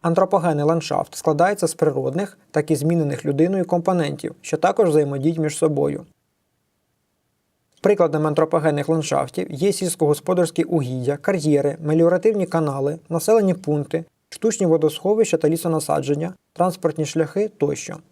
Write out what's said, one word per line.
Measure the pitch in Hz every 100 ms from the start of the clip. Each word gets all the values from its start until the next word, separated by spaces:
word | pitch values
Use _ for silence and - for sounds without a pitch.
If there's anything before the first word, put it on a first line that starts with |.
Антропогенний | 170 170 190 196 170 151
ландшафт | 147 165 147 - -
складається | - - 151 180 202 165
з |
природних, | - 156 135 131 147 196 - _
так | - 151
і | 156
змінених | 147 170 147 127
людиною | 151 139 170 196
компонентів, | 180 175 175 180 147 143 - -
що | - 156
також | 180 196 190
взаємодіють | 151 147 139 147 160
між | 151 147
собою. | 160 143 143 143 - _ _ _ _ _ _ _ _ _ _ _ _ _ _ _ _ _
Прикладами | - 202 170 156 156
антропогенних | 151 160 165 156 143 143
ландшафтів | 160 151 139 139 - 185
є | 135 190
сільськогосподарські | 202 180 - 151 147 - 180 170 -
угіддя, | 170 165 127 127 123 143
кар'єри, | - 190 147 143 143 143
меліоративні | 151 160 165 180 202 208 180
канали, | 165 156 139 139 165 _
населені | 165 - 226 196
пункти, | 180 151 151 147 160 165 _ _
штучні | - 226 220 185
водосховища | 160 156 151 190 214 220 160
та | 151
лісонасадження, | 160 170 160 156 151 139 147 165 190 _
транспортні | - 185 180 165 151 151
шляхи | 160 156 196 214
тощо. | _ 143 139 - - _